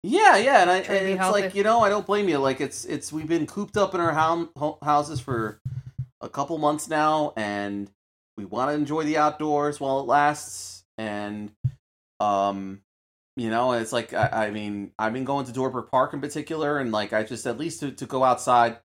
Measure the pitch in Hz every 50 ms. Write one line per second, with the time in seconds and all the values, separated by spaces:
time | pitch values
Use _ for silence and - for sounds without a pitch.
0 | - 185 262 359 440 392 294 196 226 262 277 220 180 175 180 190 190 - 196 196
1 | 190 190 190 185 190 185 208 202 190 185 190 196 202 220 226 240 220 196 202 208
2 | 175 - 202 208 202 185 156 139 135 135 131 131 143 135 - - - - 165 147
3 | - - 147 156 156 156 170 170 151 147 - 202 208 196 - 208 196 185 185 180
4 | 170 165 147 156 156 160 170 170 170 160 _ 131 147 151 - - - 147 147 147
5 | 143 147 160 127 - - 127 113 110 107 104 _ _ - - - - - - -
6 | - - _ _ - - - 139 143 143 170 156 151 147 151 151 - - 160 151
7 | 151 151 156 156 151 147 - 113 107 104 101 101 101 101 101 101 101 98 _ _
8 | _ _ _ _ _ _ _ - 101 92 107 117 127 143 147 151 151 135 151 160
9 | 160 151 156 156 151 151 147 - 156 151 147 147 147 147 143 - 143 135 135 139
10 | 139 117 127 147 147 147 151 143 - - - - - - - - _ _ _ -
11 | 110 107 104 104 104 104 104 104 104 101 _ _ - 135 - _ _ _ _ _
12 | _ _ _ _ 107 104 101 98 98 101 101 98 98 95 95 98 _ _ _ _
13 | _ _ _ _ _ _ _ - 117 110 110 117 123 127 123 117 110 110 - 120
14 | 113 - - 101 107 - - 110 107 104 104 107 104 104 104 101 101 90 _ -
15 | 110 110 117 131 131 123 139 139 135 123 117 131 131 131 120 123 113 - - 127
16 | 135 143 - 143 139 143 - 156 147 - 160 151 156 143 147 143 135 117 110 107
17 | 104 101 113 110 110 110 127 110 - 127 113 110 156 170 156 - 151 139 127 -
18 | 131 117 135 127 131 127 123 - - 131 123 120 117 117 110 - _ _